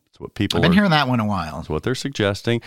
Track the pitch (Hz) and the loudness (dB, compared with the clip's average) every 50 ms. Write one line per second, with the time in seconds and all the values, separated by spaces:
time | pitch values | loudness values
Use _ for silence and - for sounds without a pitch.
0 | _ _ _ - - - - - 101 - - 87 - 170 180 208 208 190 156 147 | _ _ _ -16 -16 -10 -4 -2 -2 0 2 2 4 4 6 4 4 4 4 2
1 | 139 127 127 117 107 104 101 92 82 80 73 80 - - 78 78 - 113 131 - | 2 2 0 0 0 -2 -2 -4 -4 -6 -8 -10 -6 -4 -4 -4 -2 -4 -4 -4
2 | - 139 139 - 107 98 101 - - 120 117 117 - | -6 -6 -2 0 0 0 0 -2 -2 -2 -2 -2 -4